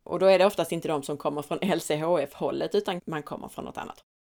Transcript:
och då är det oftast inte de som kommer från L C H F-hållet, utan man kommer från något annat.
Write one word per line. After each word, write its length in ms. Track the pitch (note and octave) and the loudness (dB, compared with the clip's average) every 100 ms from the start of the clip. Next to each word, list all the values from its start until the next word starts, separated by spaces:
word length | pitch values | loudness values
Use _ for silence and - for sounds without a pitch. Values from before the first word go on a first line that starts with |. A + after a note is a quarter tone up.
och 160 | - E3+ | -8 4
då 60 | F#3+ | 6
är 140 | F#3+ | 8
det 60 | F#3+ | 6
oftast 260 | G3+ E3 | 4 -2
inte 160 | E3+ E3+ | -2 -2
de 160 | D3+ | -2
som 140 | C#3+ D3 | -2 -4
kommer 240 | D3+ D3 | -2 -4
från 180 | C#3+ E3+ | -6 -4
L 200 | F#3+ E3 | 0 -2
C 160 | - D3+ | 0 -2
H 220 | D#3+ F3 | 2 0
F-hållet, 560 | C#3+ - D#3 C#3 D#3+ G3+ | 0 -4 -4 -2 0 0
utan 260 | G3+ F3 - | 0 -6 -6
man 180 | D#3+ | -8
kommer 240 | - - - | -8 -10 -10
från 180 | - - | -12 -10
något 120 | - | -10
annat. 260 | - - _ _ | -12 -14 _ _